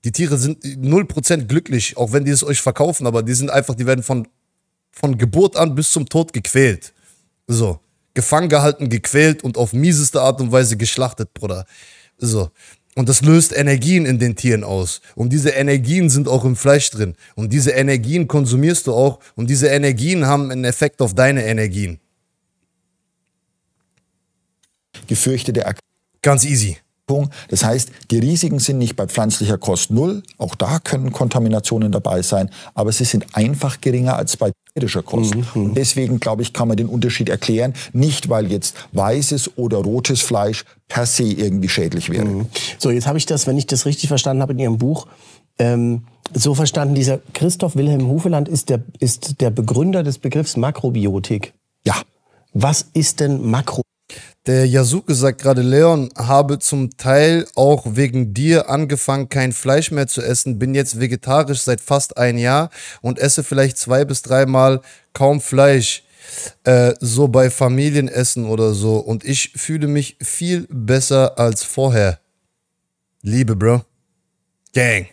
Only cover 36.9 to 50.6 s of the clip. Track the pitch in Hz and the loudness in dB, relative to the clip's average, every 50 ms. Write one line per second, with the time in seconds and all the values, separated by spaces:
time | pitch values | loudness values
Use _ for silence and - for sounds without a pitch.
36.9 | 110 123 117 123 - - 117 - 95 101 - - 113 113 120 131 123 - - - | -4 -2 -2 -2 -2 -4 -4 -4 -4 -4 -2 -2 -2 -2 -2 -4 -4 -8 -14 -6
37.9 | - 123 135 156 139 - - 180 117 110 107 92 101 98 - - - - - - | -2 0 0 0 0 -4 -4 -2 -2 0 0 -2 -4 -4 -4 -6 -8 -10 -20 -8
38.9 | - 101 98 104 117 143 143 - 151 139 - - - - 123 113 110 101 95 101 | -4 -2 0 0 0 0 0 -2 -2 -2 -4 -6 -6 -6 -4 -2 -2 -2 -2 -2
39.9 | 110 123 123 - 135 120 - - 117 104 104 104 110 - - _ _ _ _ _ | -2 -2 -2 -2 -2 -2 0 -2 0 0 0 -2 -4 -6 -12 _ _ _ _ _
40.9 | - 120 120 117 - - 127 110 101 71 107 101 92 98 92 95 - - 87 85 | -4 -4 -2 -2 -2 -2 0 -2 -2 -2 -2 -2 0 -2 -2 -2 -2 -2 -2 -2
41.9 | 90 85 82 - 85 107 107 104 98 95 110 113 - - - - - - - 139 | -4 -6 -6 -4 -4 -2 -2 -2 -2 -4 -6 -6 -8 -10 -10 -10 -10 -4 -2 0
42.9 | 120 123 120 139 143 160 - - 160 147 - 131 131 143 135 - 139 127 - 143 | 0 0 0 -2 -2 -2 -2 -2 -2 -2 -2 -2 -2 -2 -2 -2 -2 -2 0 -2
43.9 | 143 - - 143 147 131 - 139 131 131 139 131 139 123 131 120 113 110 120 131 | -2 -2 -2 -2 -2 0 0 0 -2 -2 -2 -2 -2 -2 -2 -2 0 0 0 -2
44.9 | 156 160 - - - _ - - - _ _ _ _ - 120 120 120 120 120 120 | -2 -4 -8 -16 -20 _ -20 -20 -20 _ _ _ _ -2 0 0 0 0 0 -2
45.9 | 120 117 117 - _ _ _ - 165 123 113 147 143 131 156 143 - 170 147 139 | -2 -4 -8 -14 _ _ _ -8 -6 -2 0 0 0 0 0 0 0 -2 -2 0
46.9 | 143 139 131 131 135 - _ - - - 151 175 175 - 196 170 - 139 139 147 | 0 0 2 0 0 -2 _ -12 -6 -2 -2 -2 0 0 -4 -2 0 0 0 2
47.9 | 147 135 131 123 135 160 165 190 170 147 147 139 165 139 - - 135 113 120 - | 2 2 0 0 0 0 0 0 0 0 -2 -2 -4 -4 -2 -2 -2 -2 -2 -8
48.9 | - - - 123 - - - - 143 _ 131 120 110 127 113 107 120 120 156 185 | -8 -4 -2 -2 -2 -4 -6 -10 -4 _ -2 0 0 0 -2 0 0 0 0 0
49.9 | 190 185 165 147 131 - - 139 123 151 160 - - 120 | 0 0 -2 -2 -4 -4 -6 -4 -2 -2 -4 -2 -2 -2